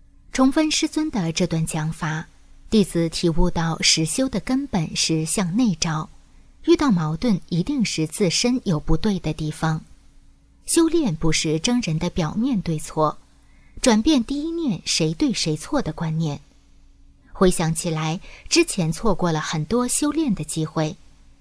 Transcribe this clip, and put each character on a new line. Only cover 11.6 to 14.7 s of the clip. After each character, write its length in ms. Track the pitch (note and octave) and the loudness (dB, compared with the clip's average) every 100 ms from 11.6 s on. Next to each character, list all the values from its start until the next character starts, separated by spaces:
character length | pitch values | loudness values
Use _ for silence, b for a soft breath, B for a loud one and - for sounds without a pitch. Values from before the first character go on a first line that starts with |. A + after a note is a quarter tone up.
| B3 A#3+ | 0 0
人 160 | G3+ D#3 | 0 -2
的 120 | F3 | -2
表 240 | - D#3 G#3 | -2 -2 0
面 260 | B3+ G#3+ | 0 0
对 160 | F3 D#3 | -2 -4
错， 420 | - - D3+ - - _ b b b b | -4 0 0 -2 -12 _ b b b b
转 200 | C4 G#3+ | 4 4
变 200 | D#4 D4 | 4 2
第 220 | A3 C#4+ | 2 -4
一 80 | D#4+ | -4
念 300 | E4 D4+ | -4 -2